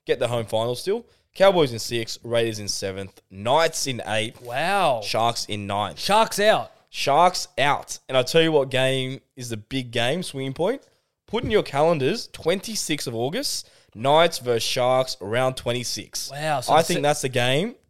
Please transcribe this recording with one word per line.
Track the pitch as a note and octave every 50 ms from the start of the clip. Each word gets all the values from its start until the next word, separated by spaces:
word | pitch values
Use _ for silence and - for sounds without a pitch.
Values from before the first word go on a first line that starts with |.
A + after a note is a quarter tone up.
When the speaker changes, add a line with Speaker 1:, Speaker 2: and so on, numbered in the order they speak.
| _
Speaker 1:
Get | - D3+ A#3+
the | B2
home | A#2 A#2+ A#2 A2
final | - A2+ A2 A2+ B2 B2
still. | - - F#3 G#3 A#3 - _ _ _ _ _ -
Cowboys | - F#3+ G3 F3+ F3 D3+ B2 A#2
in | G#2+
sixth, | - - A#2+ A#2 A2+ - - - -
Raiders | A#2 A#2 A#2 A2+ A2+ G#2+ G#2+
in | G#2
seventh, | G2 - - G2+ G2 F#2+ G2 F#2+ F#2 - - _ _
Knights | F#2 F#2+ G#2 A#2+ C#3 D#3+ E3 E3 - - -
in | C#3 B2 A2 -
eighth, | - G#2+ A2 A2 A#2 - -
Speaker 2:
Wow. | A#2+ A#2+ A#2+ C#3 D#3+ F#3 G3+ G3+ F3 D3 B2+ A2+ G2+
Speaker 1:
Sharks | - - A2 A#2 A#2 A#2 - -
in | - G#2 G#2+ G2+
ninth. | G2 G2 G#2 G#2 F#2 D2+ -
Speaker 2:
Sharks | - - G3 A3 A3+ - - F#3+
out. | G#3 G#3+ F#3+ C3+ G#2+ - _ _ _ _
Speaker 1:
Sharks | - - - C#3 C#3 D#3+ F3 F3+ - - - - _
out. | B2 C3+ C#3+ C3 - - - - - _
And | - C3
I | C3 B2
tell | - - E3
you | D#3+ D#3+
what | D#3 C#3+ C3+ C3+
game | B2+ B2+ C3 C3 C3+ C3 C3 C3 C3+ - - _ _
is | C3 B2 A#2+
the | A2+
big | G#2 G#2 - C3 C3+ B2+ A#2+
game, | A2+ A#2 A#2 B2 D#3 F#3 E3+
swinging | - - C3+ C3+ C3+ C3
point. | - E3+ G#3+ C4+ C#4 - _ _ _ _ _ _ _ _
Put | - G3+ A#3+ B3
in | A#3
your | G#3+ F#3+ -
calendars, | - C#3 C#3 D#3 E3 E3+ C#3+ B2+ D3 G#3+ A#3+ - -
twenty-sixth | - - - D#3+ F#3 F#3+ - A3 G#3+ - - - D3+ C#3 -
of | C#3 A#2
August, | A2+ B2 C#3+ F3+ B3+ D4 - - - - _ _ _ _ _ -
Knights | G2+ A#2 C#3 D3+ D#3+ F3 E3+ - -
versus | B2 B2 A#2+ A2+ -
Sharks, | - - C3 B2 B2+ C3 C3 C3 - - -
round | F#2 G2+ A2+ B2+ C3 C3 C3
twenty-six. | - - B2 A#2+ B2 A#2 - - G#2+ - - - - - -
Speaker 2:
Wow, | C3+ C#3+ D#3 D#3 D3 C3
so | A#2 - C#3+
Speaker 1:
I | D#3+
Speaker 2:
the | D#3+
Speaker 1:
think | - F3 D3
Speaker 2:
se- |
Speaker 1:
that's | C#3 D3 D3 -
the | - C3
game | B2 B2 A#2+ B2+ C3+ D3+ G3 A#3+ - _ _